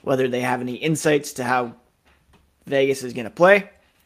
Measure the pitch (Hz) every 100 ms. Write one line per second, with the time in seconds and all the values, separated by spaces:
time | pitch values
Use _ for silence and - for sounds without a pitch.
0 | - 131 131 123 127 123 123 120 156 151
1 | 160 147 147 - 123 127 120 117 _ _
2 | _ _ _ _ _ _ - 139 139 135
3 | 127 120 107 - 180 202 190 _ _ _